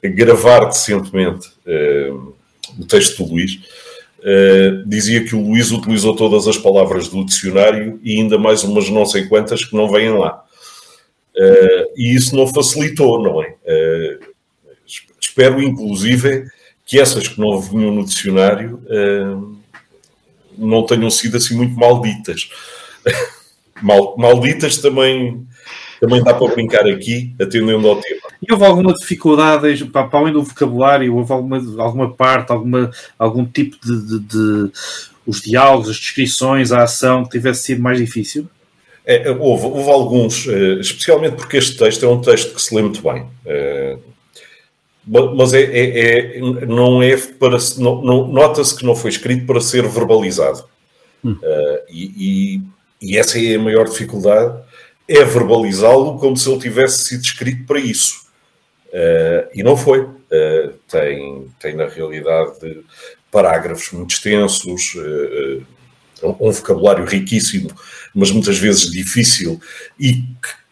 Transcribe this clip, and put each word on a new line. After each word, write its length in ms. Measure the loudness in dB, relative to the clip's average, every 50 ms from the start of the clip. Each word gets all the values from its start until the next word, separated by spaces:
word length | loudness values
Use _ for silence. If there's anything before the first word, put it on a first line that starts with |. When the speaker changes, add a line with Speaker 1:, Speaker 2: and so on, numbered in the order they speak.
| -6 -4
Speaker 1:
gravar 580 | 2 4 6 6 6 6 8 8 8 6 6
decentemente, 840 | 4 0 -2 -2 -2 -2 -4 -4 -4 -2 -2 -2 -2 -2 -8 -14 -20 _ _ _
eh, 460 | -6 -4 -2 0 0 0 0 -2 -6 -8 -12 -16 -18 -20 _ _ _ _ _ -18 -16 -14 -16
o 60 | -6
texto 380 | 2 4 4 4 4 -2 -4 -8
do 80 | -6 -4
Luís, 280 | -4 -4 -4 -8 -12 -18 -20 -20 -20 -20 -20 -20 -20 -20 _ _ _ -2
eh, 600 | 2 4 6 6 6 6 6 6 4 2 -2 -6
dizia 380 | -6 -4 -2 -2 0 0 0 -2
que 100 | -2 -4
o 60 | -4
Luís 320 | -2 0 0 0 0 0 -2
utilizou 440 | -4 -2 -2 -2 0 0 0 0
todas 300 | 2 0 2 2 2 2 2
as 80 | -2
palavras 520 | 0 2 2 4 4 4 2 0 -4 -4 -6
do 160 | -6 -6 -4
dicionário 760 | -2 -4 -4 -4 -2 2 4 4 4 4 2 -4 -8 -10 -10 -8
e 160 | -4 -2 -2
ainda 200 | 0 2 2 2
mais 240 | 4 2 2 2 0
umas 260 | -2 0 -2 0 0
não 160 | 0 0 0
sei 220 | 0 0 -4 -2
quantas 380 | 2 0 0 2 0 -4 -6 -6
que 100 | -6 -2
não 160 | -2 -2 0
vêm 200 | 0 0 0 0
lá. 340 | 0 0 -2 -2 -4 -8 _ _ _ _ -20 -20 -20 -20 -20 -20 -20 _ _ _ _ _ _ _ _
Eh, 540 | 4 6 8 8 8 8 6 4 2 0 -4 -4
e 180 | -4 -2 0 2
isso 200 | 2 2 0 2
não 120 | 2 0
facilitou, 760 | 2 2 0 0 0 -2 -2 -4 -4 0 2 2 2 2 2 0
não 200 | -2 -2 -2 -6
é? 120 | -8 -12 _ _
Eh, 540 | -2 -2 0 0 0 -2 -2 -4 -6 -8 -12 -18 -20 -20 _ _ _ _ _ _ _ _ _ _
es-, 160 | _ -18 -18 -18 _ _ _
espero, 420 | -10 -8 2 4 4 4 4 2 -2
inclusive, 800 | -2 -2 -4 -6 -6 -6 -4 0 0 0 2 2 0 -2 -2 -6 -10 -20 _ _ _ _ _ _
que 120 | -2 2 2
essas 300 | 2 2 0 -4 -6 -8
que 120 | -6 -4
não 200 | -2 -2 -2 -4
vinham 320 | -6 -4 -2 -2 0 0 -2
no 120 | -2 -4
dicionário, 760 | -4 -6 -6 -4 0 2 2 4 4 2 0 -4 -10 -12 -14 -10 -6
eh, 480 | -2 -2 0 0 0 -2 -4 -6 -8 -10 -12 -16 -18 -20 _ _ _ -20 _ _ _ _ -20 _ _ _ _ _ _ _ _ _ _
não 280 | -8 -2 0 2 2 2
tenham 260 | 2 0 0 0 0
sido 260 | 0 0 -2 -2 -2
assim 200 | -2 -2 -2 -2
muito 180 | 0 -2 -2 0
malditas. 720 | 2 4 4 4 4 2 -4 -6 -6 -10 -12 -10 -10 -12 -14 -14 -20 -20 -18 -20 -20 -20 -20 -20 -6 _
<laughs> 360 | -4 -4 -4 -6 -10 -14 -20 -20 -20 _ _ _ _ _ -6 0
Mal-, 320 | 4 4 4 4 2 -2 0
malditas 580 | 4 4 4 4 4 0 -2 -2 -2 -2 -2
também, 680 | 0 0 0 2 2 0 0 0 -2 -4 -6 -6 -10 -14 -18 -20 _ _ -20 -20 -20 -20 -20 -6 -2
também 240 | 0 2 2 4 4
dá 120 | 4 4
para 180 | 4 2 0 0
brincar 340 | -2 -2 0 2 2 4
aqui, 480 | 2 0 -2 -4 -6 -6 -6 -6 -10 -6 -6
atendendo 480 | -6 -2 -2 -2 0 2 0 2 4 2
ao 80 | 2
tema. 240 | 2 -2 -10 -12 -12 -14 -18 -16 _ -2
Speaker 2:
E 60 | 0 2
houve 120 | 4 6
alguma 300 | 4 6 4 4 2 0
dificuldade, 920 | 0 -2 -8 -8 -2 2 2 4 4 4 4 2 2 2 0 0 0 -4
pa-, 180 | -4 -2 -2 -2
para 140 | 0 0 0
além 140 | 0 2 0
do 100 | -2 -2
vocabulário, 720 | -4 -4 -4 -4 -2 0 0 2 2 4 2 2 0 0
houve 180 | -2 -2 -2 -4
alguma, 260 | -4 -4 -4 -6 -6 -6 -8 -6 -4 -4
alguma 280 | -4 -2 -2 -4 -4 -4
parte, 380 | _ 0 0 0 0 0 -2 -4
alguma, 380 | -4 -2 -2 0 0 -2 -2 -4 -12 -20 -20 _ _
algum 260 | -2 -2 0 -2 -4
tipo 320 | -4 -2 -4 -4 -4 -4 _ -6
de, 220 | -6 -6 -6 -4
de, 120 | -6 -8 -8
de, 520 | -8 -6 -4 -2 0 0 0 0 -2 -4 -6 -10 -14 -14 -14 -14 -16 -20 _ _ _
os 140 | -10 -8 -8
diálogos, 500 | -6 -2 2 4 6 6 4 4 2 -4
as 60 | -8
descrições, 760 | -8 -10 -10 -4 -4 -4 -2 -2 -4 -2 0 0 0 0 2 4
a 100 | 2 2
ação, 420 | 2 0 -2 0 0 0 0 -2
que 60 | -4
tivesse 340 | -6 -4 -2 -2 -4 -4 -4
sido 180 | -6 -4 -2 -2
mais 160 | -2 0 -2
difícil? 500 | -2 -4 -4 -8 -8 -8 -8 -10 -10 -10 _ _ _ _ _ _ _ _ _ _ _
Speaker 1:
É, 260 | 2 2 2 2 0
houve, 360 | -4 -2 0 0 0 0 -2
houve 240 | -4 -4 -4 2 4
alguns, 560 | 4 4 4 2 2 2 2 2 -2 -4 -4
eh, 320 | -4 -2 0 0 0 0 -2
especialmente 560 | -4 -6 -6 -6 2 2 2 2 2 -2 -6
porque 200 | -6 -12 -2 -2
este 200 | 0 0 0 0
texto 280 | 2 2 2 2 2 0
é 40 | 2
um 120 | 2 2
texto 340 | 4 2 2 2 2 -6 -6
que 80 | -6 -6
se 120 | -4 -2
lê 80 | -2 -2
muito 200 | -2 -4 -4 -6
bem. 240 | -6 -6 -6 -10 -16 -20 -20 _
Eh, 520 | -8 -6 -4 -4 -4 -6 -6 -6 -8 -8 -12 -16 -20 _ _ _ _ _ -20 -20 -20 _ _ _ _ _ _ _ _ _ _ _
ma-, 280 | 0 2 2 2 2 2
mas 180 | 2 2 4 6
é, 100 | 4 4
é, 760 | 4 2 0 0 0 0 0 2 4 2 2 0 -2 -10 -8
é, 20 | -6 -6 -6 -6 -6
não 360 | -4 0 2 4 4 4 4 4
é 140 | 4 2
para 420 | 2 0 -6 -4 0 0 2 2 0
se, 220 | -2 -4 -4 -2
não, 220 | 0 0 0 0 0
não, 240 | 2 2 2 0 0
nota-se 480 | 4 4 4 4 4 0 -2 -2 -2
que 80 | -2 0
não 100 | -2 -2
foi 160 | 0 -2 -6
escrito 360 | -8 -6 -4 -4 -4 -4 -2
para 140 | -2 -2 -2
ser 260 | 0 0 0 0 0 0
verbalizado. 760 | -2 -4 0 2 2 2 2 0 -2 -2 -2 -2 -2 -6 -10 _ _ _ _ _ _ _ _ _ _ _ _
Speaker 2:
Hum. 120 | -8 -8 -6 -4
Speaker 1:
Eh, 420 | -4 -2 -2 -2 -2 -4 -6 -8 -12
e, 720 | -14 -14 -14 -14 -10 -6 -4 -2 -2 -2 -2 -2 -4 -8 -10 -10 _ _ _ _ _ _ -10
e, 80 | -2 0
e 60 | 0
essa 200 | 0 2 0 -2
é 160 | 0 0 0
a 40 | 0
maior 300 | 0 2 2 2 2 2
dificuldade, 640 | -2 -8 -8 -8 -8 -2 2 2 4 4 2 0 -4 -8 -18 _ _ -20 -20 _ _ _ _ 2
é 140 | 4 6 6
verbalizá-lo 920 | 6 4 2 2 4 2 2 2 0 -2 2 4 6 6 6 4 2 -4 -2
como 180 | -2 -2 0
se 120 | 0 -2 -2
ele 120 | -2 -2
tivesse 440 | -4 -4 0 0 0 2 2 -2 -4
sido 180 | -4 -6 -4 -6
escrito 440 | -6 -6 -4 -6 -6 -6 -6 -6
para 140 | -4 -4 -4
isso. 460 | -2 -2 -2 0 -2 -2 -2 -6 -16 _ _ _ _ _ _ _ _ _ _ _ _ _ -6
Eh, 560 | -2 0 2 2 2 2 0 0 -2 -4 -4 -8
e 80 | -2 2
não 140 | 2 2
foi. 300 | 2 4 2 2 2 2 -4 -12 -20 _ _
Eh, 400 | 0 0 0 2 0 -2 -2 -4 -8 -16 _ _
tem, 580 | -4 -2 -2 -2 -4 -8 -10 -12 -14 -16 -18 -20 -20 _
tem, 140 | -12 -12 -8
na 120 | -6 -8
realidade, 1000 | -8 -8 -10 -12 -10 -10 -8 -4 -2 0 0 -2 -4 -6 -16 -16 -16 -16 -16 -20 _ _ -20 -20 -20 -20 _ _ _
parágrafos 600 | 0 2 2 2 2 0 -2 -6 -10 -10 -12 -12 -12
muito 180 | -12 -8 -6
extensos, 840 | -6 -6 -2 -2 0 0 0 0 -2 -4 -6 -8 -10 -8 -8 -10 -8
eh, 640 | -10 -10 -8 -6 -6 -6 -6 -6 -8 -8 -8 -8 -10 -12 _ _ _ _ _ _ _ _ _ _ -8 -6
eh, 40 |
um, 220 | -6 -4 -2 -2 -2
um 20 |
vocabulário 540 | -2 -2 -2 -2 -2 2 4 2 2 2 0
riquíssimo, 640 | -4 -4 -4 -4 -2 -2 -2 -2 -2 -4 -4 -6 -8 -12 -16 -20 -20 -20 -20 -20 -10 _
mas 160 | 0 0 2
muitas 280 | 2 0 0 0 -2 0
vezes 320 | 2 2 2 2 2 0
difícil, 720 | -4 -8 -8 -4 -2 0 2 2 0 0 -2 -6 -8 -8 -12 -20 -20 -20 -20 -20 _ _
e 160 | 0 0 0
que 460 | 0 -2 -10 -12 -12 -12 -12 -12 -14 _ _